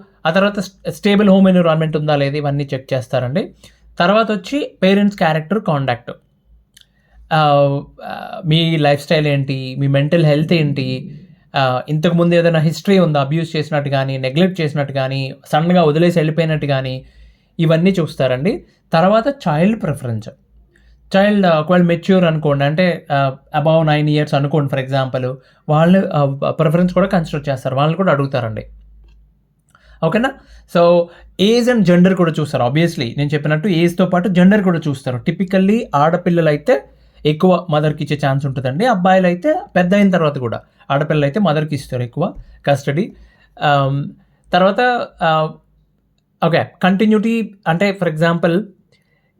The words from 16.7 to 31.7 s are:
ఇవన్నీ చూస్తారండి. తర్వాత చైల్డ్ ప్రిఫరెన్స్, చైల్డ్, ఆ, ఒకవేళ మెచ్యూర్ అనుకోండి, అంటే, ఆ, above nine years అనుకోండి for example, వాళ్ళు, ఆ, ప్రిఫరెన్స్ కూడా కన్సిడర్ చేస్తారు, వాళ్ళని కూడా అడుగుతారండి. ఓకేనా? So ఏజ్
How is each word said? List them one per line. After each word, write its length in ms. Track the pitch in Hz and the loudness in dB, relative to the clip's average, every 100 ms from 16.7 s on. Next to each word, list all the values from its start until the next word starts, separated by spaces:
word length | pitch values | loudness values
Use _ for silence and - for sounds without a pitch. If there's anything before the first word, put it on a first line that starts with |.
| 135 131 131 - - - _ _ - | -4 -4 -10 -14 -20 -20 _ _ -4
ఇవన్నీ 320 | 160 165 185 | 0 2 2
చూస్తారండి. 720 | 190 156 - 131 127 160 262 - _ _ | 0 -2 -2 -2 -2 -4 -4 -10 _ _
తర్వాత 360 | 165 180 214 254 | 0 2 2 0
చైల్డ్ 540 | 277 175 151 185 220 | -4 -2 0 0 0
ప్రిఫరెన్స్, 460 | - 127 123 110 - - _ _ _ _ _ _ - 190 | -4 -6 -6 -8 -10 -18 _ _ _ _ _ _ -2 2
చైల్డ్, 300 | 202 208 185 | 2 2 2
ఆ, 140 | 156 | 2
ఒకవేళ 220 | 151 180 | 2 2
మెచ్యూర్ 420 | 175 170 170 185 | 2 0 2 2
అనుకోండి, 400 | 175 160 156 139 | 2 0 0 0
అంటే, 420 | 143 151 180 170 - | 0 0 0 -2 -2
ఆ, 220 | 143 135 131 _ 151 | -2 -2 -4 _ -2
above 280 | 151 160 156 | 2 2 4
nine 260 | 151 151 151 | 2 2 0
years 200 | 151 143 | 0 0
అనుకోండి 380 | 143 156 139 | 0 0 -2
for 120 | 135 131 | -4 -4
example, 480 | 135 131 127 127 131 _ _ - | -4 -2 -4 -6 -8 _ _ -2
వాళ్ళు, 420 | 151 170 190 190 | 2 4 4 2
ఆ, 360 | 151 139 139 143 | 0 0 -2 -4
ప్రిఫరెన్స్ 440 | 139 160 165 180 | 0 0 2 0
కూడా 120 | 180 190 | 0 0
కన్సిడర్ 420 | 190 160 151 143 | 0 -2 -6 -6
చేస్తారు, 280 | 135 131 127 | -6 -4 -2
వాళ్ళని 200 | 151 165 | 0 0
కూడా 160 | 185 | 0
అడుగుతారండి. 520 | 143 139 139 117 107 - - - - - _ _ _ _ _ _ _ _ - | 0 -2 -4 -6 -8 -14 -18 -20 -20 -20 _ _ _ _ _ _ _ _ -6
ఓకేనా? 280 | 160 160 262 - - - _ 175 | -2 0 -2 -6 -20 -20 _ 2
So 300 | 170 175 170 - - - | 4 4 0 -6 -12 -2
ఏజ్ 300 | 196 233 240 | 0 2 2